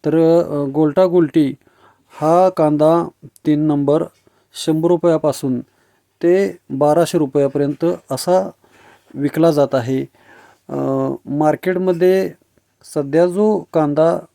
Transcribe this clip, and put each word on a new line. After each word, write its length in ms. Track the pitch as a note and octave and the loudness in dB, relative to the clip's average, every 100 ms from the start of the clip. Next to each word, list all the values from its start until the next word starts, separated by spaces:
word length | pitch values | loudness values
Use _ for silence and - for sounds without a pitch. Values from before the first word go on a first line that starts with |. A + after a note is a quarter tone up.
तर, 360 | D3+ D#3+ E3 E3+ | 0 2 4 2
अ, 240 | - D3 | 0 -4
गोल्टा 420 | C#3+ C#3 D#3 D3 F#3 | -4 0 0 2 2
गोल्टी 480 | F3 D#3 E3 C#3 C#3 _ _ _ _ _ - | 2 2 2 0 -2 _ _ _ _ _ -4
हा 280 | D3+ F3 F#3 | 0 2 2
कांदा 600 | F#3 D#3 D3 D3+ E3+ E3 _ | 2 0 2 2 2 -2 _
तीन 360 | C#3 _ D#3 D3+ | -20 _ -2 0
नंबर 440 | D3+ D3 C#3+ D3+ - _ _ _ _ - - | 0 0 0 0 -2 _ _ _ _ -10 -4
शंभर 220 | D#3 E3+ | -2 0
रुपयापासून 720 | F3 F3 D#3 D3+ C3+ C#3 B2 C3 _ _ _ _ _ | 0 0 0 -2 -4 -4 -6 -8 _ _ _ _ _
ते 360 | E3+ F#3 G3 F3 _ | 0 2 0 -6 _
बाराशे 480 | C3+ D3 D3+ E3 E3+ | -2 2 2 0 0
रुपयापर्यंत 680 | D3 C#3+ C#3 C#3+ C#3+ C#3+ E3 F3 _ | -2 0 0 0 -4 -2 -4 -4 _
असा 400 | C3 - F#3 F#3+ - _ _ _ _ _ | -8 0 0 -2 -12 _ _ _ _ _
विकला 360 | - C#3+ D#3+ E3 | -6 -4 2 2
जात 240 | D3 C#3 | 2 0
आहे. 260 | C3+ A#2 C3 C3+ _ _ - _ _ - | 0 -2 -6 -6 _ _ -20 _ _ -12
अ, 80 | C#3 C3+ C3+ C3+ C3+ - | -6 -4 -2 -4 -6 -8
मार्केटमध्ये 1040 | C#3+ D3+ D3 F#3 F3+ F#3 F3 F3+ F#3+ F#3 - _ _ _ _ - | 0 0 0 -2 -2 -2 2 2 2 -2 -8 _ _ _ _ -10
सध्या 320 | D#3 C#3 D#3 F3 | -8 -2 0 0
जो 340 | F3+ G#3+ G#3 D#3 | 2 0 0 -2
कांदा 460 | E3 D3+ C#3+ D#3+ F3 D#3+ | -2 0 2 2 0 -8